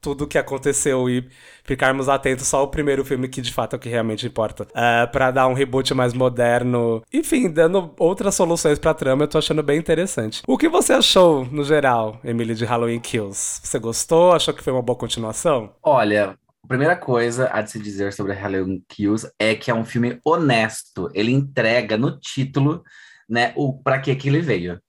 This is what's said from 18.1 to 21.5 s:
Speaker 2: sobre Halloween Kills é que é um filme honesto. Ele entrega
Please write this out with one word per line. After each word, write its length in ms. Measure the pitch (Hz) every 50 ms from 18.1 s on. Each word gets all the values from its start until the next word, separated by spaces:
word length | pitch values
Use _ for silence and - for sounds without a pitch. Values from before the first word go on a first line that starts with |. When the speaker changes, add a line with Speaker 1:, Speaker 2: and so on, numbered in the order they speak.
Speaker 2:
sobre 220 | 98 - 104 98 98
Halloween 500 | 98 101 101 98 95 95 92 95 92 -
Kills 400 | _ - - 101 101 107 113 - - _ _
é 160 | 107 110 110
que 160 | 110 - -
é 40 | 120
um 120 | 113 117
filme 340 | 113 - 120 120 120 120 -
honesto. 840 | _ 151 160 170 160 139 123 113 110 110 - - - _ _ 101 90 73 -
Ele 180 | 95 107 117
entrega 640 | 127 139 139 139